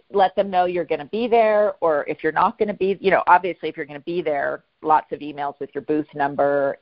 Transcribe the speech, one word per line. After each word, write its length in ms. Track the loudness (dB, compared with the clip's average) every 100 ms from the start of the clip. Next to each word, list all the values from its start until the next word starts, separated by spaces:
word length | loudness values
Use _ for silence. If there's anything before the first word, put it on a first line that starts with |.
| _
let 240 | 2 2 2
them 140 | -2
know 160 | 0 0
you're 180 | 0
gonna 220 | -2 -4 -4
be 240 | -4 2
there, 460 | 4 4 4 0 0
or 240 | 0 0 -2
if 120 | -4
you're 100 | -2
not 240 | 0 0 0
gonna 160 | -4
be, 240 | -2 -2 0
you 100 | 2
know, 140 | 2 4
obviously 420 | 4 2 -6 -8
if 80 | -8
you're 80 | -12
gonna 160 | -12
be 200 | -8 -4
there, 440 | -2 -2 -4 -6 _ _
lots 320 | 2 2 2
of 60 | -10
emails 360 | -10 -8 -10 -8
with 120 | -10
your 100 | -8
booth 300 | -4 -4 -4
number 640 | -4 -4 0 0 2 0 0